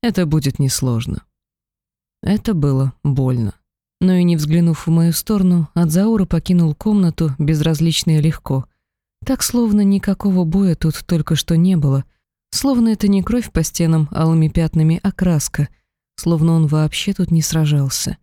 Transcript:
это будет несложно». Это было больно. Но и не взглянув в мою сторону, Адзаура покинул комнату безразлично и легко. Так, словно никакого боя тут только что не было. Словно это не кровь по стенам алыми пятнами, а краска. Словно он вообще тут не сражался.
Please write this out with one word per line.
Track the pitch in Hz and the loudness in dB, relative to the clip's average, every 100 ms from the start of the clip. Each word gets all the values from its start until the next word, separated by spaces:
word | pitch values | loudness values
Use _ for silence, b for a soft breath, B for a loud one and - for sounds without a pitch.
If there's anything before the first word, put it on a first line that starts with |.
это | 240 185 165 | -2 -2 0
будет | 156 139 - | 0 0 0
несложно». | 139 - 131 117 120 - - _ _ _ _ _ _ _ _ _ | -2 0 -2 -2 -4 -8 -10 _ _ _ _ _ _ _ _ _
Это | - 208 226 | -2 -2 0
было | 185 143 135 135 - | 0 0 0 -2 -2
больно. | 147 135 131 127 107 - _ _ _ _ | -4 0 0 -2 -4 -8 _ _ _ _
Но | 185 | 0
и | 180 | 2
не | 175 170 | 2 0
взглянув | 151 165 170 160 - | 0 2 2 0 0
в | |
мою | 165 170 | 2 2
сторону, | 165 - 214 185 175 156 - | 0 -2 0 2 2 0 0
Адзаура | 170 160 208 226 180 | 0 2 2 0 0
покинул | 170 - 180 165 | -2 0 2 2
комнату | 147 214 208 175 - 160 135 | 0 -2 2 0 0 -4 -2
безразлично | 147 160 156 156 165 151 - 156 | -2 0 0 0 0 0 0 2
и | |
легко. | 151 151 - 135 - _ _ _ _ _ | 0 -2 -4 -6 -6 _ _ _ _ _
Так, | - 262 | -6 -4
словно | - 240 233 208 | -2 0 2 2
никакого | 196 196 196 196 202 185 | 2 2 0 -2 0 0
боя | 170 185 196 | 2 2 2
тут | 160 160 - - | 2 -2 -4 -2
только | 170 151 156 | -2 0 -2
что | - 165 | 0 2
не | 180 180 | 4 2
было. | 143 135 - _ _ _ _ | 2 0 -4 _ _ _ _
Словно | - 269 247 226 | -4 0 2 2
это | 214 202 | 2 2
не | 196 | 0
кровь | 185 240 233 | 0 -2 -2
по | - | -2
стенам | 160 - 165 160 147 | -4 -2 0 2 0
алыми | - 160 160 156 | 0 0 2 2
пятнами, | 170 160 165 156 165 | 0 0 2 2 2
а | 196 | -2
краска. | - 180 160 - - 147 _ _ _ _ - | -2 0 0 -2 -4 -4 _ _ _ _ -8
Словно | - 170 160 | -2 0 2
он | 165 156 | 2 2
вообще | 151 156 - - | 0 -2 -4 -6
тут | 196 175 | -4 0
не | 165 | 0
сражался. | 156 160 151 147 139 - - - | 0 -2 0 0 -2 -4 -8 -10